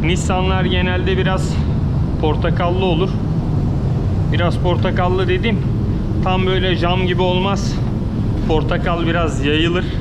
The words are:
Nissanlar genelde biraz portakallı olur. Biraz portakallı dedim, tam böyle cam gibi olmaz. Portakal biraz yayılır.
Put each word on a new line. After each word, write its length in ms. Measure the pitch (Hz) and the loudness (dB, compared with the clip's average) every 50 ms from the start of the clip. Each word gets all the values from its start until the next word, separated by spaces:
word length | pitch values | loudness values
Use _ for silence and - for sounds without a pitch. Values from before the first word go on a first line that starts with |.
| - | 0
Nissanlar 600 | - 185 190 - - 190 185 185 190 190 190 185 | 0 0 0 0 0 0 2 2 2 2 2 0
genelde 520 | 185 180 185 180 185 180 185 175 180 185 185 | 0 0 0 0 0 0 0 0 0 0 2
biraz 380 | 180 185 190 185 - - - - - - - - - - - - - - - - | 2 0 0 0 0 0 0 0 0 0 0 0 0 0 0 0 0 0 -2 0
portakallı 640 | - 156 151 156 - 175 160 - 185 175 175 185 190 | 0 0 0 0 0 0 0 0 0 0 0 0 0
olur. 240 | 185 175 156 185 190 - - - - - - - - - - - - - - - - - - - - - - - - - | 0 2 0 0 0 -2 -2 -2 -2 -2 -2 0 0 0 0 0 0 0 0 0 0 0 0 0 0 0 0 0 0 0
Biraz 240 | - 175 170 160 - | 0 0 0 0 0
portakallı 720 | - 175 175 - - 185 170 - 185 180 180 185 190 175 | 0 0 0 2 0 0 0 0 0 2 2 2 2 0
dedim, 300 | 180 180 - 226 220 185 - - - - - - - - - - - - - | 0 0 0 0 0 0 0 0 0 0 0 0 0 -2 -2 -2 -2 0 0
tam 220 | 185 185 185 185 | 0 0 2 2
böyle 320 | 185 190 190 185 190 180 170 | 2 0 0 0 0 0 0
cam 300 | - 170 180 185 185 180 | 0 0 0 0 0 0
gibi 140 | 180 175 | 0 0
olmaz. 540 | 185 180 180 180 185 196 202 196 196 - - - - - - - - - - - - - - - - - | 2 2 2 0 0 0 0 0 -2 -2 -2 -2 -2 -2 -2 -2 -4 -4 -2 -2 -2 -2 -2 -2 0 0
Portakal 580 | 160 156 151 - 175 170 - 185 170 170 165 165 | 0 0 2 0 -2 -2 0 -2 -2 0 0 0
biraz 380 | 165 175 170 156 - - - | 0 0 0 0 -2 0 0
yayılır. 400 | 143 147 156 165 175 175 180 180 - - - | 0 2 2 2 2 0 0 -2 -2 -4 -4